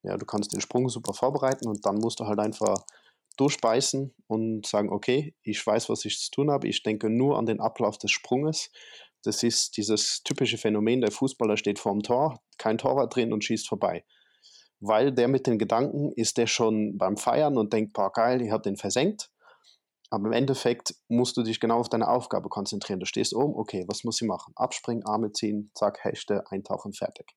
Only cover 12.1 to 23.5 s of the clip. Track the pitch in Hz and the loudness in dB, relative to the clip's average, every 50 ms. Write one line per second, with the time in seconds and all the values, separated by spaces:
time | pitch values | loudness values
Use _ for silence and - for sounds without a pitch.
12.1 | 120 127 147 156 123 - _ _ _ _ - 113 110 117 - 139 131 139 131 120 | 2 2 2 0 0 -4 _ _ _ _ -2 -2 -2 2 2 2 2 2 2 2
13.1 | - 131 117 117 113 107 - - 113 113 - - - 98 98 92 85 85 - _ | 2 0 0 2 0 -2 0 -2 -2 -2 -2 -4 -4 0 0 0 0 -2 -10 _
14.1 | _ _ _ _ _ _ _ - - - _ _ _ _ 101 101 107 107 123 139 | _ _ _ _ _ _ _ -20 -20 -20 _ _ _ _ 0 4 4 6 6 4
15.1 | 131 120 120 120 135 131 131 135 120 107 107 101 113 117 135 - - 147 143 147 | 4 4 4 4 4 2 4 2 2 2 2 2 2 2 2 0 0 -2 -2 -2
16.1 | - - 113 - - - 117 113 - - 117 110 110 107 107 107 101 98 98 95 | -2 -2 -2 0 2 2 2 2 2 2 2 4 4 2 0 0 0 0 0 0
17.1 | 104 - - 123 120 135 151 147 143 123 107 104 117 110 110 107 _ - 101 98 | 0 0 0 2 4 4 4 4 4 2 2 2 2 0 0 0 _ 0 0 0
18.1 | - - 113 120 127 127 123 107 110 110 - 104 98 - - 101 92 123 143 190 | 2 2 4 4 4 2 0 0 0 0 0 -2 -4 -2 -4 -2 0 2 2 2
19.1 | 214 214 - - _ _ _ - - _ _ _ _ _ _ _ _ _ _ - | 0 -2 -12 -16 _ _ _ -20 -20 _ _ _ _ _ _ _ _ _ _ -6
20.1 | - 107 101 110 117 117 135 135 135 131 - 123 120 117 - - - _ _ _ | -4 -2 0 2 2 2 2 2 0 2 2 0 0 0 -4 -10 -12 _ _ _
21.1 | 117 120 123 123 - - 117 110 110 - - 113 117 117 120 - - 113 113 - | 2 2 2 2 0 -2 -2 0 0 0 2 2 2 2 2 0 0 0 2 2
22.1 | 120 127 127 - - - - - - 104 101 - - 101 - - 104 92 92 - | 2 0 0 0 -4 -4 -4 -4 -6 -4 -4 -4 -6 -8 -6 -4 -6 -4 -4 -4
23.1 | - - 113 - - 110 139 147 | -2 -2 -2 0 2 0 0 0